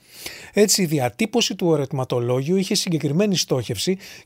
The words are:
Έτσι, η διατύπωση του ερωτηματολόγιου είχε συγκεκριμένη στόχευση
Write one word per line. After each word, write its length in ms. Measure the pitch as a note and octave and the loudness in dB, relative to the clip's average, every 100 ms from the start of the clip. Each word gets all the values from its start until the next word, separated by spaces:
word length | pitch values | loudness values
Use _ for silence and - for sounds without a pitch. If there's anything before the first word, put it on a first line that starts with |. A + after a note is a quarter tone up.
| _ - - - - | _ -16 -14 -14 -2
Έτσι, 300 | G3+ G#3+ - | 2 4 4
η 40 | E3 | 2
διατύπωση 680 | D3+ B2 - A3 A#3 - | 2 0 0 0 0 0
του 200 | G3 F3 | 0 2
ερωτηματολόγιου 840 | D3+ C3+ C#3 B2+ B2+ A#2+ B2+ C#3 F#3+ | 2 0 -4 -2 0 0 0 2 0
είχε 180 | F#3 | 0
συγκεκριμένη 600 | G3 G3 D#3+ C#3+ D#3+ G#3+ F#3 | -2 0 0 0 2 2 0
στόχευση 640 | - C#3 A2+ A2+ - F#3+ - - | 0 -2 -2 -4 -2 -4 -6 -20